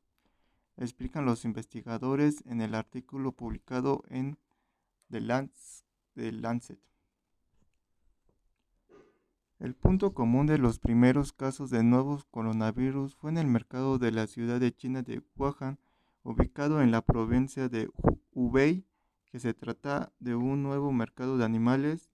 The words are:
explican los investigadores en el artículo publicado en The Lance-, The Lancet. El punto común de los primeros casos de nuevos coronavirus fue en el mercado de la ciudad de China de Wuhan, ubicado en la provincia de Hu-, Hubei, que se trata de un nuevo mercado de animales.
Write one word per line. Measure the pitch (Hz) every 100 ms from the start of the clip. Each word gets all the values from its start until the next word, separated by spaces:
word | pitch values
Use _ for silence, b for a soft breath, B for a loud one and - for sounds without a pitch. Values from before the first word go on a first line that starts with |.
| _ _ _ _ _ _ _ -
explican | 120 - 127 156
los | 135 117 117
investigadores | 110 - 117 117 113 127 139 147 147
en | - 117
el | 110
artículo | 110 110 127 - 139 135
publicado | - 117 110 - 127 135 139 -
en | 131 139 147 _ _ _ _ _ _ _
The | 113
Lance-, | 110 127 139 - - - _ _ _
The | - 113
Lancet. | 113 117 120 - - _ _ _ _ _ _ _ _ _ _ _ _ _ _ _ _ _ _ _ _ _ - _ _ _ _ _ _
El | 123
punto | - 175 190 196
común | 190 117 127 147
de | 151
los | 120 113
primeros | - 117 123 143 143
casos | - 135 135 135
de | 120
nuevos | 117 123 139 143 -
coronavirus | 117 113 110 110 117 131 139 139
fue | - 151
en | 165
el | 147
mercado | 117 - 127 135 131
de | 120
la | 110 107
ciudad | 117 117 123
de | 123 -
China | 127 131
de | 120 117 - -
Wuhan, | 139 139 135 139 _ _ _ _
ubicado | - 117 123 - 147 151
en | 127
la | 113
provincia | - 120 113 123 135 - 131
de | 117 110 -
Hu-, | - - _ -
Hubei, | 123 131 147 185 - _ _ _ _
que | 123
se | 117
trata | 113 113 117 143 143 - _
de | 123
un | 120 127 139
nuevo | 139 139 143
mercado | 127 113 - 127 131
de |
animales. | 113 113 117 131 147 160 -